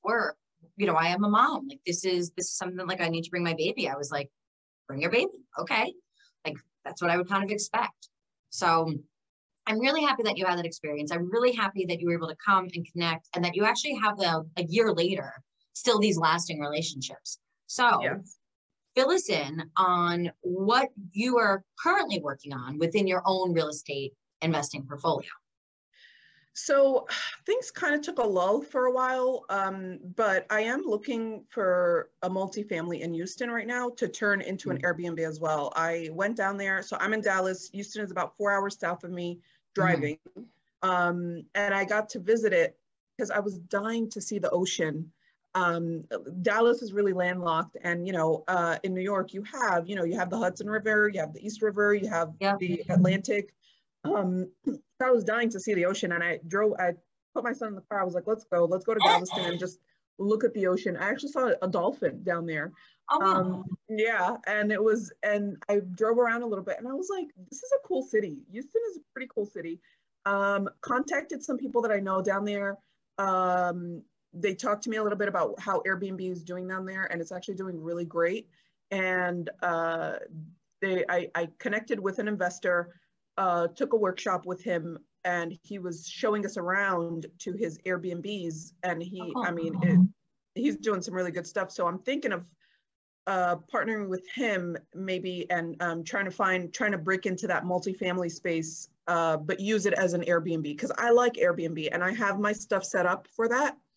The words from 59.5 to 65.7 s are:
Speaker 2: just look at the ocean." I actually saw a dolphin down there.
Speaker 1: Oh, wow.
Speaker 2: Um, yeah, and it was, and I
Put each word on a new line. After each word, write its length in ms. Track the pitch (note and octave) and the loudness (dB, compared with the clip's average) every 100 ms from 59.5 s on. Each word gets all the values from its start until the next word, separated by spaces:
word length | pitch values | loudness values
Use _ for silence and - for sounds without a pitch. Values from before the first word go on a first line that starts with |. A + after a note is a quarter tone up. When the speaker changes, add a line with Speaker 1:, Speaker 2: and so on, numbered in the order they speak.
| F3 | -2
Speaker 2:
just 200 | F3+ - _ _ _ - | -6 -10 _ _ _ -4
look 260 | G3+ A3 | 0 2
at 100 | A#3 | 2
the 120 | G#3+ F#3 | 2 2
ocean." 280 | F#3 G3+ E3+ | 2 0 -2
I 120 | G3 | -2
actually 200 | C#4 C#4+ | -4 -4
saw 200 | - B3 - | 0 2 2
a 80 | F#3 | 0
dolphin 540 | F3 F#3+ C#4 D#3+ - | 0 0 0 -2 -2
down 240 | F#3 E3+ E3 | -2 -2 -2
there. 260 | D#3 E3 - - _ - | -4 -6 -10 -20 _ -2
Speaker 1:
Oh, 80 | - | 2
wow. 100 | F#3+ F#3+ | 4 4
Speaker 2:
Um, 240 | F#3 F#3 F#3 F3+ - | 2 -2 -6 -10 -6
yeah, 480 | G#3+ A3+ G#3+ F#3 A#3 G3 | 0 2 2 0 -2 -2
and 240 | G#3 G#3 | 0 2
it 100 | G3+ | 4
was, 300 | A3 A3+ F#3 - | 4 4 0 -4
and 400 | G#3 G#3 G3+ F3 | 0 0 -2 -6
I 120 | - | 0